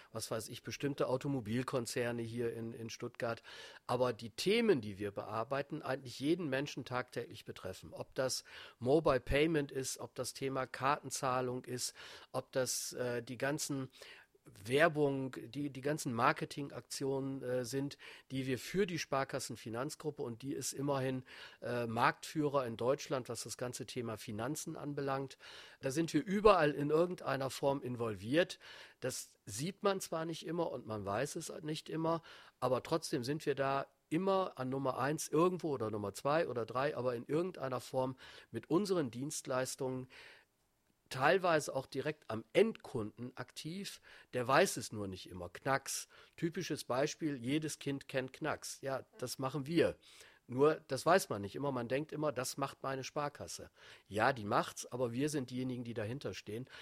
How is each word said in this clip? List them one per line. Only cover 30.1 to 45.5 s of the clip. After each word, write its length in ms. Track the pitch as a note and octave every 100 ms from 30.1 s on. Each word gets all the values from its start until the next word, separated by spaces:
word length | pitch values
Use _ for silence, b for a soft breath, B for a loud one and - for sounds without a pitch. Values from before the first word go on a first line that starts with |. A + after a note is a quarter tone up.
| E3 E3
nicht 200 | D#3 -
immer 260 | E3+ E3+
und 140 | B2+ A2
man 200 | A2 G2
weiß 320 | G#2 C#3+ -
es 120 | D#3 -
nicht 280 | D3+ D#3 -
immer, 320 | D#3 D#3+ E3 B B B _
aber 240 | B2+ B2
trotzdem 400 | - E3 - D3+
sind 220 | A#2+ D#3 -
wir 100 | C3+
da 320 | C3+ C3+ - _ _
immer 420 | D#3+ F#3+ F#3+ F#3 -
an 100 | C3
Nummer 300 | C3+ C3+ -
eins 320 | C3 D#3 -
irgendwo 420 | D3 F3+ F3+ E3
oder 180 | C3 G#2+
Nummer 240 | G#2+ G2+
zwei 360 | - C#3 D#3 -
oder 160 | A#2+ A2
drei, 320 | A#2+ D3 B2+
aber 180 | B2 A#2+
in 100 | A#2+
irgendeiner 520 | D3 F#3 - C3+ B2
Form 380 | - C3+ C3 C3 B B B
mit 180 | A#2 -
unseren 400 | E3 G3+ F3+ C3+
Dienstleistungen 1000 | A#2 C#3+ - D3 B2+ B2+ - C3 B2+ C3 B B B B _ _ _ _ _ _
teilweise 640 | C3 C#3 F#3+ F3+ D#3 - C3+
auch 100 | -
direkt 380 | C3+ C3+ D3+ -
am 160 | A2+ -
Endkunden 840 | E3 A3+ - - B2 G#2+ - B2 -
aktiv, 640 | B2 - D#3 F#3 G3 - B B B
der 140 | B2 A#2+
weiß 300 | C#3+ F#3+ -
es 140 | -
nur 160 | A2 G2
nicht 220 | F#2+ -
immer. 180 | F#2
Knacks, 580 | F2